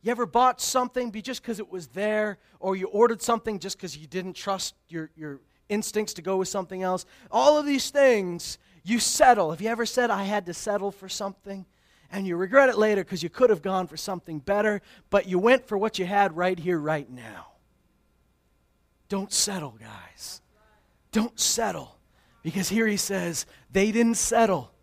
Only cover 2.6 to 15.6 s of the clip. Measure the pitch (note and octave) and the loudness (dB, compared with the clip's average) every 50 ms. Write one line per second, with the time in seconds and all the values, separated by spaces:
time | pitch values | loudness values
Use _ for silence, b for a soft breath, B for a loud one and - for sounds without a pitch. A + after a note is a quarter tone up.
2.6 | - F#3+ F#3+ F#3+ F#3 F#3+ - G#3 A#3 A#3+ A3+ G3+ - - A#3 A3 - A3+ G#3+ F#3 | -4 -4 -2 -2 -4 -2 4 4 4 4 4 0 0 0 0 0 0 -4 -6 -6
3.6 | D#3+ F#3+ - _ - F3 C#3 D3 D#3 D3 - F#3 F3+ F#3 E3+ - - G3+ G3 F#3 | -6 -8 -10 _ -10 -12 -12 -12 -16 -10 -8 -8 -8 -8 -12 -8 -4 -4 -4 -4
4.6 | - - _ _ _ _ E3 E3 D#3+ D3+ _ D#3+ D#3 D3+ C#3 C3+ _ _ _ _ | -4 -10 _ _ _ _ -10 -10 -10 -10 _ -12 -12 -12 -12 -12 _ _ _ _
5.6 | _ _ G#3 G#3+ G#3 - - G#3+ G#3+ G#3 - - D#3 F#3 F#3+ F#3+ F#3+ F#3 - G3+ | _ _ -4 -4 -4 -4 -4 -4 -4 -4 -8 -8 -4 -2 -2 -2 -2 -2 -4 -6
6.6 | F3+ - F#3+ F#3 F#3 F#3 F#3 F3+ - B B B B B - A3+ C4 C#4+ D4+ D4+ | -6 -6 -6 -4 -2 -2 -2 -2 -4 B B B B B 0 4 6 6 6 4
7.6 | D4 C#4+ C#4 C4+ - - - C#4+ C#4 C4 A#3+ G#3 F#3+ F3+ F3 F3 - - - b | 2 0 0 0 -2 -2 2 6 6 6 6 4 0 -4 -6 -8 -8 -12 -12 b
8.6 | b b b b b F3 A#3 A#3 - - - - D4 C4 A#3+ G#3+ F3+ D#3 E3 D#3+ | b b b b b -2 -2 0 0 0 4 6 6 6 8 6 4 -2 -2 -4
9.6 | G3+ A3 A#3 A3 A#3 G#3+ - B3+ A#3+ A#3 G#3 F#3+ G3+ F#3+ G#3+ G#3 F#3 F3 E3+ - | -4 -4 -2 -2 -4 -2 0 0 2 2 0 0 -2 -2 -2 -4 -4 -6 -10 -8
10.6 | - A3 G3+ G3+ F#3+ G3+ G3 G3+ F#3+ F#3+ - - G#3 G3 F#3+ _ _ G3 G3 G3 | -4 -4 -2 -2 -2 -4 -6 -8 -14 -12 -10 -8 -8 -8 -8 _ _ -14 -14 -14
11.6 | F#3 b b b b b b b b b F#3 G3+ G3 F#3+ E3+ E3+ F#3 F#3 A3 C#4 | -14 b b b b b b b b b -8 -6 -4 -2 -2 -2 -2 4 6 6
12.6 | C#4 B3+ - G3+ G#3+ G#3+ G#3 G3 F3 - G3 E3+ D3+ E3 - - B3+ A#3+ G#3+ D#3+ | 6 6 4 4 2 4 2 0 -2 -4 -8 -6 -6 -8 0 4 4 4 4 2
13.6 | - G3 F#3+ F#3 F#3 E3 D#3+ D#3+ - - F#3+ F3+ _ - E3 D3+ C3+ - G3+ G#3 | 0 -2 -2 -2 -2 -4 -8 -10 -8 -8 -8 -8 _ -10 -12 -10 -4 -2 0 2
14.6 | G#3 G#3+ G#3 G3 b b b b b _ - G3+ G3 F#3+ F#3 F3+ F#3+ A#3 B3+ B3+ | 2 0 0 -2 b b b b b _ 0 0 0 2 -2 2 4 4 4 4